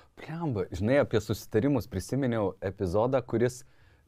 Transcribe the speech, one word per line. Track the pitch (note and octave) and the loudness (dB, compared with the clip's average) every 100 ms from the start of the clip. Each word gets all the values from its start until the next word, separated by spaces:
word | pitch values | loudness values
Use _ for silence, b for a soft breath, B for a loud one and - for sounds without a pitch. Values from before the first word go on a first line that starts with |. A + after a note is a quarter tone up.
| b - | b -18
Blemba, | - D#3+ E3 G#2+ F2+ | -12 -6 -2 -2 -2
žinai, | - G#2 C#3+ | -2 2 2
apie | A2+ A2 | 2 0
susitarimus | - G#2+ - A2 C#3 C#3 - | -2 -6 0 2 2 0 -2
prisiminiau | F#2+ - B2+ C3+ A2+ G2 - | -6 -4 -2 0 0 -2 -2
epizodą, | F#2+ G2 F#2+ G2 A#2+ C3 | -6 -2 0 2 2 2
kuris | - A#2 B2 - - - - - | 0 2 2 -2 -16 -20 -20 -20